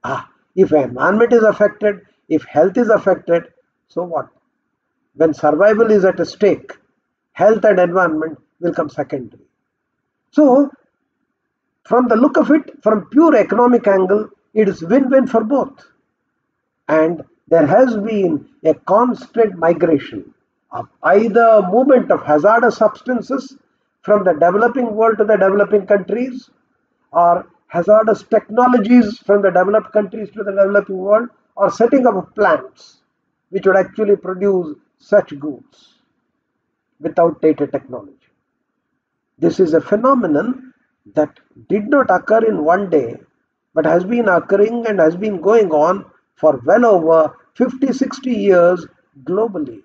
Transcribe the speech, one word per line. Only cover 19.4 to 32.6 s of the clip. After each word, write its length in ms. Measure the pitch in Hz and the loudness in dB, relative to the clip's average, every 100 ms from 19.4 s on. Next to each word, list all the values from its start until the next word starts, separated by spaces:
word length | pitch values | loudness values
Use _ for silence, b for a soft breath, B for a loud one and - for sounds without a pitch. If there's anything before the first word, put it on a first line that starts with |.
| 220 180 | -2 0
migration 760 | 165 165 170 147 - 104 - _ _ _ _ | -2 0 0 0 -4 -16 -18 _ _ _ _
of 180 | - - _ | -16 -16 _
either 600 | 151 196 226 208 226 214 185 | 0 2 2 2 4 4 2
movement 400 | 220 269 254 - | 0 2 2 2
of 120 | 165 | -4
hazardous 540 | - 151 180 233 240 - | 0 0 2 2 0 0
substances 800 | 214 - - 247 180 262 - - _ _ _ _ | -2 -4 -8 -8 -6 -10 -10 -20 _ _ _ _
from 220 | - 208 | -2 0
the 80 | 185 | 0
developing 600 | 156 170 190 233 247 240 | 0 0 2 -2 -2 -6
world 240 | 214 226 214 | 0 -2 0
to 60 | |
the 120 | 214 208 | 0 2
developing 500 | 190 202 202 208 190 | 0 0 0 -2 0
countries, 640 | 202 185 214 254 247 _ _ _ _ _ _ _ | -2 -2 -6 -6 -10 _ _ _ _ _ _ _
or 340 | 165 175 170 - _ _ | 0 0 0 -4 _ _
hazardous 560 | 170 175 214 220 208 | -6 2 2 4 -2
technologies 960 | - 220 - 220 247 247 208 247 214 - | -2 -4 -2 0 2 2 4 4 4 -4
from 240 | - 202 | -2 0
the 80 | 196 | 2
developed 420 | 175 185 214 208 | 0 0 0 0
countries 380 | 214 202 220 202 | -4 -4 -10 -14
to 120 | 214 | -10
the 80 | 202 | -8
developing 460 | 196 196 202 196 185 | -2 0 0 -2 -8
world, 320 | 196 214 240 _ _ - | 0 0 0 _ _ -4
or 140 | 190 | -4
setting 360 | - 240 269 247 | 0 2 2 2
up 80 | |
of 200 | 190 - | -2 -8
plants 680 | - 202 151 | -4 0 0